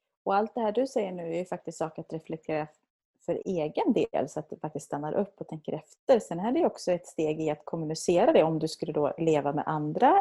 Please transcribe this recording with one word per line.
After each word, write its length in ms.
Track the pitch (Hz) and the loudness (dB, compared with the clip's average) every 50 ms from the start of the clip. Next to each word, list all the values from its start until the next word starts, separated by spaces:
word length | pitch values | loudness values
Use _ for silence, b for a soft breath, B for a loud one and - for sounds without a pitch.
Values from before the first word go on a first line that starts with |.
| _ _ _ _ - | _ _ _ _ -4
Och 100 | 202 196 | 0 0
allt 180 | 202 220 226 - | 0 0 0 -2
det 60 | 240 | -2
här 120 | 220 208 | -2 0
du 140 | 208 233 269 | 0 0 0
säger 260 | 269 - 247 202 185 | 0 0 -2 -2 -2
nu 200 | 185 175 165 165 165 | -6 -8 -6 -4 -4
är 40 | 175 | -4
ju 60 | 180 | -4
faktiskt 340 | - 180 175 - 170 170 - | -6 -8 -10 -10 -10 -6 -6
saker 240 | 165 160 - - | -6 -6 -6 -10
att 100 | 160 - | -12 -10
reflektera 540 | 165 156 - - 160 160 _ - 156 151 156 156 _ _ _ _ _ _ _ _ _ _ _ | -10 -10 -8 -8 -10 -8 _ -4 -4 -4 -4 -6 _ _ _ _ _ _ _ _ _ _ _
för 160 | - 160 - - | -4 -4 -4 -2
egen 480 | 185 185 165 151 156 - - 440 330 | -4 -2 -2 -2 -2 -2 -2 0 2
del, 360 | 202 175 - - - - 127 147 | 2 2 0 0 0 -2 -2 -2
så 120 | - 160 | -6 -8
att 100 | - - | -10 -10
du 60 | - | -10
faktiskt 300 | - - 151 - 147 - | -10 -8 -8 -8 -8 -8
stannar 260 | - 151 143 147 156 | -6 -6 -6 -4 -2
upp 280 | - - 202 - - - | -2 -2 -2 -2 -6 -14
och 80 | - - | -14 -12
tänker 240 | 165 156 - - | -12 -12 -8 -8
efter. 460 | 151 156 - _ _ _ _ - 262 214 | -8 -8 -8 _ _ _ _ 4 4 4
Sen 200 | 220 - 170 170 | 2 -2 -6 -4
är 120 | 190 233 | -2 -2
det 60 | 269 330 | 0 0
ju 80 | 339 | 0
också 260 | 214 - - - 180 | 0 -2 -2 -2 -2
ett 140 | 175 175 - | -2 -2 -4
steg 340 | - - - 156 151 156 160 | -8 -4 -2 -2 -2 0 -2
i 80 | 160 151 | -2 -2
att 100 | 151 - - | -2 -4 -6
kommunicera 680 | - - 165 160 151 160 - - - 175 175 226 320 | -8 -6 -6 -4 -4 -6 -4 0 2 4 6 6 6
det 100 | 320 202 | 6 6
om 160 | 156 160 160 156 | 6 6 2 0
du 100 | 156 160 | -2 -4
skulle 240 | - - 160 165 | -4 -6 -6 -4
då 220 | 156 151 147 135 - - | -2 0 0 0 0 0
leva 340 | 165 160 156 147 139 143 | 2 4 4 4 2 0
med 120 | 147 - - | 0 -2 -2
andra 540 | - 156 151 151 151 156 180 247 294 381 403 | -2 -2 -2 -2 -2 0 4 6 6 6 6